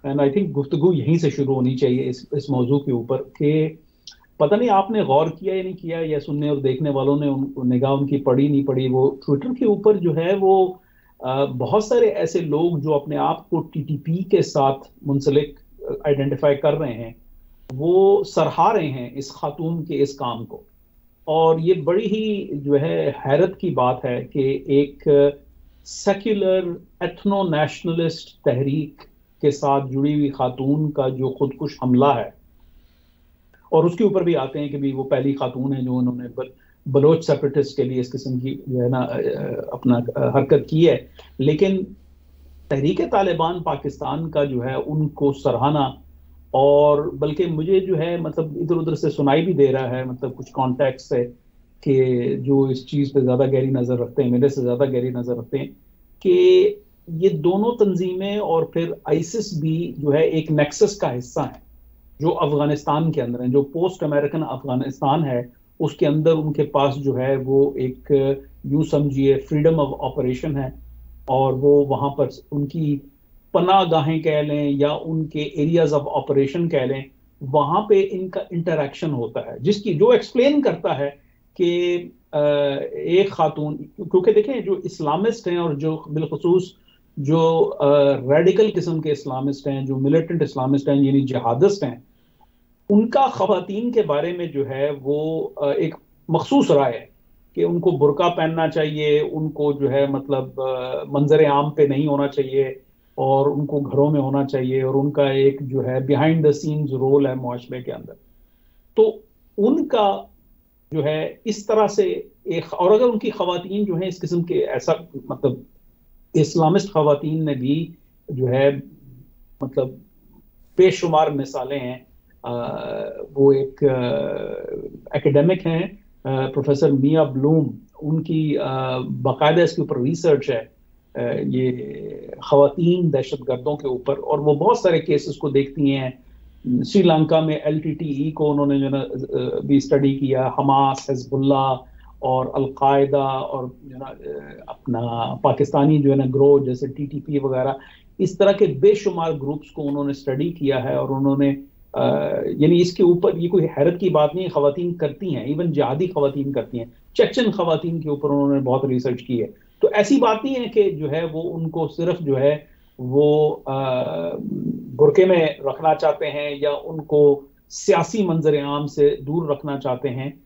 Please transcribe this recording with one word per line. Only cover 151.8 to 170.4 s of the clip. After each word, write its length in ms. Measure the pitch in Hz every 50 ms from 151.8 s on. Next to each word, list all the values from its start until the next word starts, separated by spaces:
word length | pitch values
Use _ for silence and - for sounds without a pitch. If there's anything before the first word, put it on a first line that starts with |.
| - _ -
अ, 80 | - - - 139 147 147 - - - -
यानी 340 | - - - 147 160 175 175
इसके 220 | 175 175 - -
ऊपर 340 | 196 175 180 175 202 190 -
ये 120 | 165 170 170
कोई 140 | 185 180
हैरत 360 | 156 151 - 139 143 170 175 175
की 100 | 208 175
बात 200 | 151 151 151 147 156
नहीं 100 | 180 185
है, 60 | 165
ख़वातीन 440 | - 151 143 143 143 180 175 175 170
करती 380 | - 160 143 - - 202 180
हैं, 220 | 147 120 107 131 151
even 120 | 151 175
जिहादी 400 | 165 147 143 135 120 143 147 185
ख़वातीन 460 | 180 - 151 143 139 139 143 135 139
करती 260 | 135 127 - - - 120
हैं, 140 | 117 - _ _ _ _ -
चेचन 340 | - 233 - - 254 240 214
ख़वातीन 500 | 165 - 175 170 160 156 - 170 165 160
के 80 | 147 151
ऊपर 200 | 143 143 147 143
उन्होंने 320 | 143 143 143 143 139 139
बहुत 240 | 131 127 131 131 135
research 380 | 131 127 123 123 131 123 123
की 160 | - - 123 117
है। 160 | 107 - - _ _ _ _ _
तो 80 | - -
ऐसी 260 | - 208 202 202 277 277
बात 200 | 247 226 214 220 -
नहीं 100 | 269 269
है 140 | 254 240 208
कि 220 | - 220 202 185
जो 180 | 160 147 156 139
है 180 | 143 160 170
वो 140 | 160 156 160
उनको 480 | 165 180 170 170 165 160 - 165 156 147
सिर्फ 340 | - - 170 180 175 180
जो 140 | 165 139 135
है 380 | 127 139 143 151 147 - _ _ _ _ _ _ -
वो, 500 | 127 123 131 143 147 147 147 151 151 151
अ, 240 | - - - 135 135 135 135 131 127 127 - - - 85 85 85 - - - - - - - - - - - - 131
बुरके 300 | 123 147 147 143 190 185
में 340 | 190 185 170 160 151 - - -
रखना 280 | 139 127 - 160 160 156
चाहते 320 | 151 165 156 143 - 160
हैं 340 | 147 143 147 147 147 143 139
या 80 | 143 147
उनको 760 | 143 143 147 - 160 156 147 - 151 147 147 143 143 143 - - _ _ _ _
सियासी 560 | - - - - 185 170 165 - - 220 196
मंजर 400 | 175 160 160 151 156 147 143 139
आम 220 | 143 143 147 151
से 320 | 143 - 151 143 143 143 -
दूर 300 | 135 139 151 170 165 147
रखना 260 | 143 143 - 147 139 135
चाहते 300 | - 135 127 123 - 135
हैं। 320 | 120 131 131 143 - -